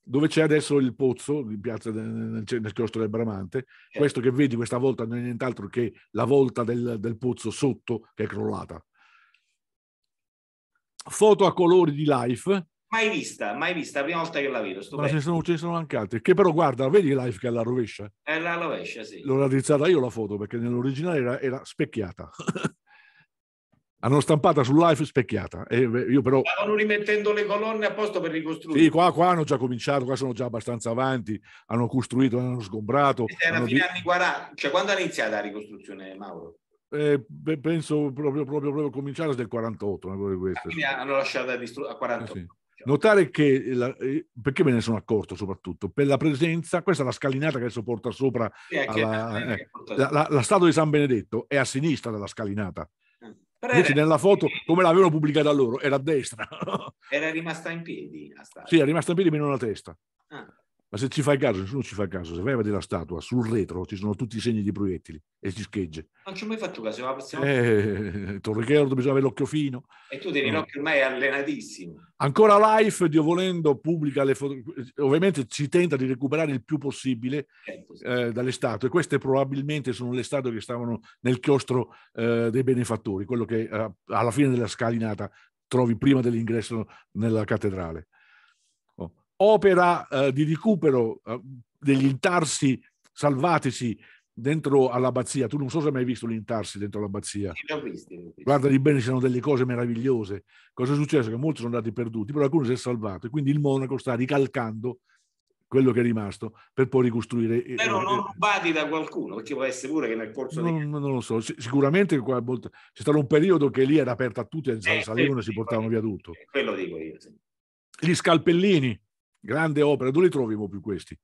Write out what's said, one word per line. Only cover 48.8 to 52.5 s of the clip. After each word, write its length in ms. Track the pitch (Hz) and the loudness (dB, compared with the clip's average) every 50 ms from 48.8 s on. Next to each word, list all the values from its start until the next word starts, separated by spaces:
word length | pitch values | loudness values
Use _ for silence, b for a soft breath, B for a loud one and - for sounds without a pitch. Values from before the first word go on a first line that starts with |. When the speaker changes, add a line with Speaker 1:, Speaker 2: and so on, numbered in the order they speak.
| 135 | -2
Speaker 2:
che 160 | 110 110 110 | 0 0 0
Speaker 1:
alla, 360 | 110 110 110 110 113 113 110 110 | 0 0 0 -2 -4 -4 -6 -6
Speaker 2:
è 140 | 120 127 | -4 -4
Speaker 1:
eh, 40 | 110 | -4
Speaker 2:
che 120 | 92 - - | -6 -6 -12
porta 220 | _ - - - 107 | _ -20 -12 -8 0
Speaker 1:
la, 60 | 107 135 | 0 0
Speaker 2:
sopra. 140 | 143 151 147 | 2 2 0
Speaker 1:
la, 60 | 156 - | 2 2
la 120 | 147 139 | 2 0
statua 240 | 117 - 208 196 180 | 2 4 4 6 6
di 60 | 170 | 6
San 180 | 143 156 156 156 | 6 4 2 2
Benedetto 560 | 147 151 147 139 123 107 - - - 113 - - | 2 2 2 2 2 0 -2 -4 -6 -6 -4 0
è 80 | 139 | 0
a 80 | 139 127 | 0 0
sinistra 480 | - - 135 147 165 143 113 - 123 | 0 -2 -2 0 0 -2 -2 -4 -8
della 160 | 110 104 101 98 | -8 -6 -8 -10
scalinata. 600 | - - 113 101 | -8 -8 -6 -6